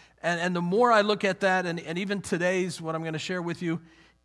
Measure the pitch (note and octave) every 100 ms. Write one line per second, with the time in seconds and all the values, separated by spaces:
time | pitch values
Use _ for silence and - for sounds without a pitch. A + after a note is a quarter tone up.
0 | - _ E3 E3+ F3 F3 F3 G3 A#3+ A3
1 | G#3 G#3 G3+ F#3 G3 F#3 F3+ E3+ D3+ E3+
2 | G3+ G3+ - F3+ F3+ F#3 F#3 D#3+ D#3+ D#3+
3 | E3 D#3+ - F#3 E3+ E3+ F3 E3 - -
4 | - _